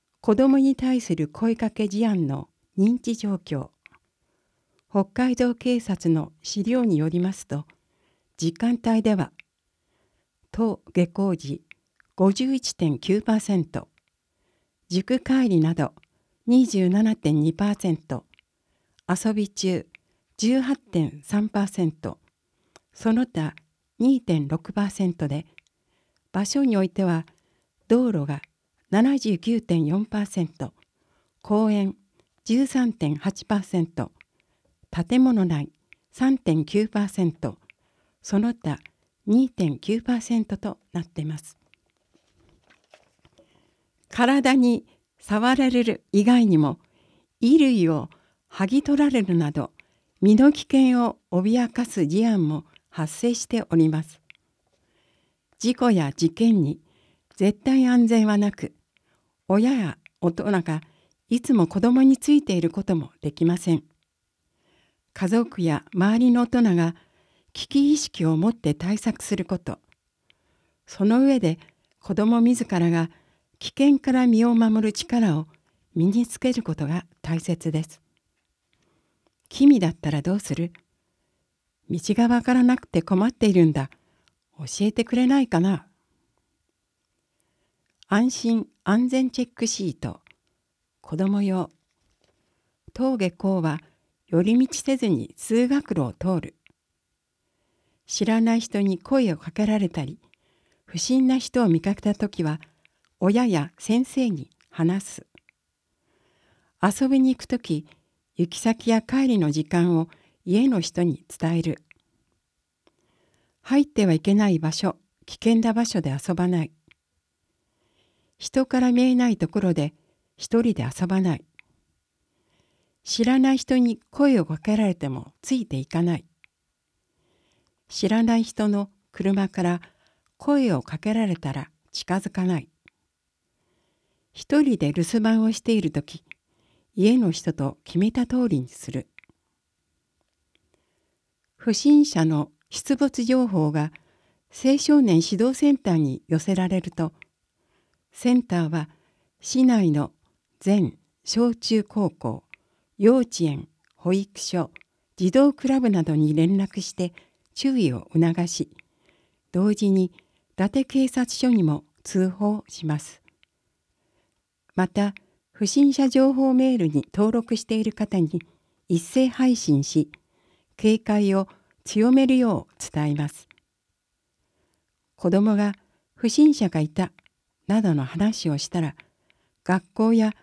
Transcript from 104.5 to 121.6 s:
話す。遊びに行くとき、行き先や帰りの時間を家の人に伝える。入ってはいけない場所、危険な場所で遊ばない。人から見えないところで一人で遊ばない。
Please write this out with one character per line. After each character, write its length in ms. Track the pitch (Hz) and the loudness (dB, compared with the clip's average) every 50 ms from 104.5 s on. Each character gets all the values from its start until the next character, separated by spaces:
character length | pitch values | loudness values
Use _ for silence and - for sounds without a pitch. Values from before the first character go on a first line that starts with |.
| _ _ _ _ | _ _ _ _
話 340 | - - 160 170 185 196 - | -4 -2 0 0 0 -2 -6
す。 240 | - - - - _ _ _ _ _ _ _ _ _ _ _ _ _ _ _ _ _ _ _ _ _ _ _ _ _ _ _ _ _ _ _ | -10 -16 -20 -20 _ _ _ _ _ _ _ _ _ _ _ _ _ _ _ _ _ _ _ _ _ _ _ _ _ _ _ _ _ _ _
遊 280 | - 202 - - 269 262 | -2 -2 0 0 0 2
び 100 | 277 269 | 4 4
に 160 | 262 262 254 | 4 2 0
行 40 | - | -2
く 60 | - | -6
と 140 | - 247 240 | -6 -8 -8
き、 280 | - - 160 151 156 - _ _ _ _ _ _ _ _ _ | -4 -4 -6 -6 -6 -10 _ _ _ _ _ _ _ _ _
行 140 | - 175 170 | -4 -4 -4
き 100 | - - | -4 -2
先 300 | - 226 226 226 - 226 | -2 -2 -2 0 0 0
や 120 | 226 220 | 0 0
帰 260 | 226 - 254 269 269 | 0 -2 -2 0 0
り 100 | 262 233 202 | 2 2 2
の 120 | 160 151 | 0 0
時 140 | 143 156 147 | 0 -2 -4
間 320 | - - 175 170 175 170 | -2 0 0 2 2 2
を 100 | 160 165 165 - _ _ _ _ _ _ | 0 -2 -4 -10 _ _ _ _ _ _
家 220 | 185 185 214 254 269 | -2 0 2 2 2
の 100 | 240 185 | 0 -2
人 240 | 165 - - 175 175 | -4 -4 -4 -2 -2
に 220 | 170 139 - _ | -2 -2 -4 _
伝 300 | - - - 160 160 170 | -18 -10 -6 -4 -2 -2
え 40 | 165 | -2
る。 220 | 165 160 - - _ _ _ _ _ _ _ _ _ _ _ _ _ _ _ _ _ _ _ _ _ _ _ _ _ _ _ _ _ _ _ _ _ _ _ _ | -2 -4 -6 -8 _ _ _ _ _ _ _ _ _ _ _ _ _ _ _ _ _ _ _ _ _ _ _ _ _ _ _ _ _ _ _ _ _ _ _ _
入 200 | _ - 254 285 | _ 0 0 0
っ 40 | 285 | 0
て 200 | - _ - 208 | 0 _ 0 2
は 80 | 185 160 | 2 2
い 60 | 156 | 2
け 140 | 156 196 196 | 2 2 2
な 160 | 208 214 202 | 2 2 2
い 100 | 175 160 | 0 0
場 120 | 165 156 | -2 -4
所、 240 | 160 - 202 190 - - _ _ _ _ _ | -4 -4 -4 -4 -4 -6 _ _ _ _ _
危 100 | - - | -20 -16
険 260 | - - 226 233 226 | -4 0 2 2 2
な 120 | 220 233 214 | 2 0 0
場 100 | 226 240 | 0 -2
所 160 | 226 - 190 | -2 -4 -4
で 120 | 156 139 | -4 -4
遊 240 | 135 139 - - 175 | -6 -6 -6 -4 -4
ば 120 | 175 180 | -2 0
な 160 | 180 180 170 156 | 0 0 -2 -2
い。 80 | - - _ _ _ _ _ _ _ _ _ _ _ _ _ _ _ _ _ _ _ _ _ _ _ _ _ _ _ _ _ _ _ _ | -4 -10 _ _ _ _ _ _ _ _ _ _ _ _ _ _ _ _ _ _ _ _ _ _ _ _ _ _ _ _ _ _ _ _
人 280 | _ - - - 262 262 | _ -16 -4 -2 -2 -2
か 140 | - - 254 | 0 0 0
ら 100 | 254 254 | 2 2
見 100 | 240 240 | 2 2
え 140 | 254 254 254 | 2 2 2
な 140 | 247 247 240 | 2 2 0
い 80 | 214 | 0
と 100 | - 165 | -2 -4
こ 140 | 156 - 208 | -4 -2 -2
ろ 120 | 196 180 165 | 0 0 0
で 220 | 160 143 156 - _ _ _ _ _ _ _ _ | 0 -2 -4 -6 _ _ _ _ _ _ _ _
一 240 | - - - 226 233 | -20 -6 -2 0 0
人 120 | 233 233 202 | 0 0 -2
で 80 | - 117 | -2 -4
遊 240 | 127 - - 185 | -6 -6 -6 -4
ば 140 | 175 190 190 | -2 0 0
な 160 | 185 175 151 | 0 0 -2
い。 60 | - - _ _ - | -4 -8 _ _ -20